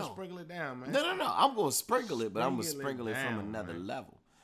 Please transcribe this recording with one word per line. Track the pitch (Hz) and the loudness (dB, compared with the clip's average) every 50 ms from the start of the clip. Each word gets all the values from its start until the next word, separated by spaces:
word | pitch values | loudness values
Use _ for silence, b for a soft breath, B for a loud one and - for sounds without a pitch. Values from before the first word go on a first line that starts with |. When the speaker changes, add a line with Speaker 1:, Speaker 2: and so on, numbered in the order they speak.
| 190 | -4
Speaker 1:
no. | 127 107 | -4 -6
Speaker 2:
sprinkle | 190 190 175 180 180 | -8 -10 -10 -10 -10
it | 170 | -10
down, | 165 175 170 156 135 127 123 | -8 -6 -4 -4 -4 -6 -6
man. | 127 143 | -2 2
Speaker 1:
No, | - 285 | 2 2
no, | 311 349 381 | 2 2 0
no. | 370 285 - - | 0 0 2 4
I'm | - - 277 254 | 6 6 6 6
gonna | 214 180 139 | 4 2 2
sprinkle | - - - - 240 254 247 196 143 113 | 2 0 2 2 2 2 2 0 0 0
it, | 113 104 95 | 0 0 2
but | 110 120 | 2 2
I'm | 135 | 2
gonna | 131 120 170 | 2 2 0
Speaker 2:
Sprinkle | 156 147 139 | 0 -2 -2
it | |
Speaker 1:
sprinkle | 139 139 131 123 117 110 | -2 -2 -2 -2 -2 -2
it | 107 | 0
from | 131 135 127 113 | 0 0 0 0
Speaker 2:
down, | 104 101 104 | -2 -2 -2
Speaker 1:
another | 110 107 98 85 82 | -4 -4 -4 -6 -6
Speaker 2:
man. | 85 92 | -6 -6
Speaker 1:
level. | 107 131 131 101 - - - b b b b | -6 -6 -6 -8 -12 -16 -20 b b b b